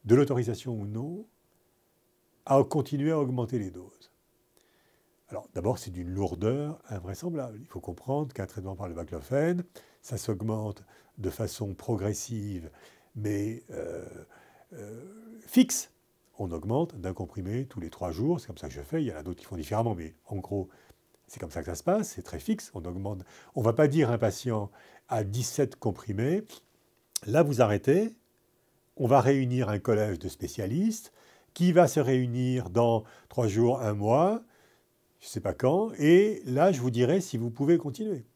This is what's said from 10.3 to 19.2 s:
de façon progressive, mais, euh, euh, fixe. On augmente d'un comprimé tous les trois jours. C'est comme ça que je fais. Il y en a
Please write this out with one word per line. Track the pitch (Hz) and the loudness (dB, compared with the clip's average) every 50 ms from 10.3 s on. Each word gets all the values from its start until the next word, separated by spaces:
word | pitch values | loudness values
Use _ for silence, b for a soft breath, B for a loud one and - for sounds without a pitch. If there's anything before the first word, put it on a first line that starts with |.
| 107 92 110 110 110 110 110 104 98 - - b b b b b b | -4 -2 -2 -4 -4 -4 -4 -6 -8 -10 -18 b b b b b b
de | - 101 90 | -6 -6 -6
façon | - - 110 - - - 113 101 92 | -4 -4 -6 -6 -4 -6 -6 -8 -8
progressive, | - - - 113 95 98 107 104 - - - 117 110 104 104 98 90 82 78 b b b b b b b b b | -8 -4 -4 -4 -2 -2 -4 -4 -4 -8 -8 -8 -6 -6 -6 -8 -8 -10 -12 b b b b b b b b b
mais, | 110 104 104 101 101 104 113 113 117 - - | -6 -4 -2 -2 -2 -2 -4 -6 -10 -14 -12
euh, | - - 87 85 85 85 - - - 98 98 b b b b b b b b _ | -10 -10 -8 -8 -8 -10 -12 -12 -16 -18 -20 b b b b b b b b _
euh, | 190 117 104 104 110 120 143 190 208 220 226 226 226 220 | -18 -16 -14 -14 -14 -16 -16 -18 -20 -20 -20 -20 -20 -20
fixe. | - - - 247 254 - - - - - _ _ _ _ _ _ _ _ _ - | -18 2 4 4 4 4 2 -6 -6 -10 _ _ _ _ _ _ _ _ _ -8
On | 104 87 | -6 -6
augmente | 85 76 76 101 117 143 170 - - | -6 -6 -4 -2 0 0 -2 -2 -6
d'un | 104 85 92 92 | -10 -8 -8 -8
comprimé | - 95 - - 101 90 95 110 123 135 | -8 -10 -10 -10 -10 -8 -6 -6 -6 -8
tous | 131 - 92 | -8 -10 -12
les | 85 80 | -12 -12
trois | - - 85 90 | -10 -8 -8 -8
jours. | - 82 117 151 175 160 | -6 -4 -2 -2 -2 -4
C'est | - | -6
comme | - 78 | -14 -16
ça | - - - | -14 -14 -14
que | - | -12
je | - | -14
fais. | - - 156 165 151 | -12 -8 -6 -4 -4
Il | |
y | 117 | -4
en | 80 | -6
a | 78 | -8